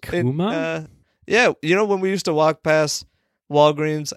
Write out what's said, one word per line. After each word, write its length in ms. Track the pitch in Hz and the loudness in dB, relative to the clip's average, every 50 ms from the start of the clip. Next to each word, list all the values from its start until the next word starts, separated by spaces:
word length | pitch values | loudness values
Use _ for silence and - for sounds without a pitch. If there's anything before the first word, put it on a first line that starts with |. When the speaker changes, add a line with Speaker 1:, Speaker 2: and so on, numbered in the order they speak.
| - | -10
Speaker 1:
It, 200 | - - 175 120 | -6 -4 -2 -2
Speaker 2:
Kumon? 280 | 123 135 156 180 214 233 | -2 -2 -2 -2 -2 -2
Speaker 1:
uh, 340 | 165 165 160 160 160 156 - - _ _ _ _ _ _ - | -4 -4 -4 -6 -8 -10 -12 -18 _ _ _ _ _ _ -2
yeah, 240 | 190 233 247 190 - - | 0 2 2 2 0 -2
you 140 | - 156 175 | -2 0 0
know 100 | 196 220 | 2 2
when 140 | 208 202 190 | 0 0 -2
we 100 | 185 190 | 0 -2
used 160 | 196 185 - | -2 -2 -2
to 80 | 185 160 | -2 0
walk 300 | 151 156 156 156 - - | 2 2 2 0 -2 -2
past 420 | 160 156 156 156 147 - - - _ _ _ _ _ _ _ _ - | 0 2 2 2 0 -2 -8 -10 _ _ _ _ _ _ _ _ -2
Walgreens, 600 | 143 147 147 151 151 147 151 156 151 151 151 - - | 2 4 4 4 4 0 -2 -4 -4 -4 -6 -8 -6